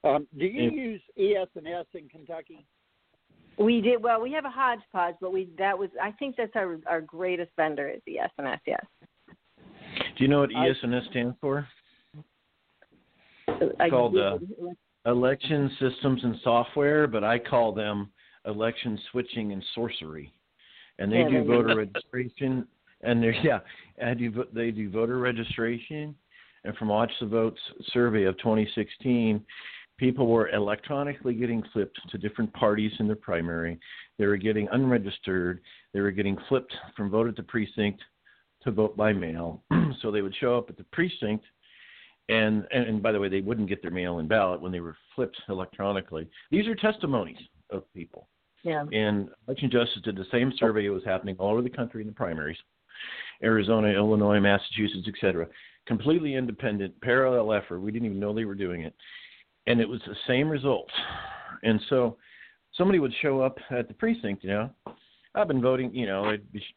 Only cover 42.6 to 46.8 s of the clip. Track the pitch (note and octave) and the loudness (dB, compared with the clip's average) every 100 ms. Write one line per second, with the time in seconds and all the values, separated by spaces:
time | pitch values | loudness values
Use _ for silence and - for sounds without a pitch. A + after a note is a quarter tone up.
42.6 | - C3 A#2 G#2+ G#2+ G#2+ G2 F#2+ F#2+ A#2 | 0 -2 0 0 2 2 2 0 0 -2
43.6 | G2+ G2 F2 F2+ F2+ F2 D#2 A2 F#2+ F2+ | -2 -4 -4 -4 -2 -2 2 2 2 0
44.6 | F2+ F2+ E2+ D#2 _ - A#2+ - - F#2+ | -4 -6 -8 -14 _ -6 -6 -6 -8 -8
45.6 | F#2 - G2+ G2 - D#2+ E2 - - F3 | -8 -4 -2 -2 -4 -10 -10 -18 -2 0
46.6 | G#3 A3 | 0 0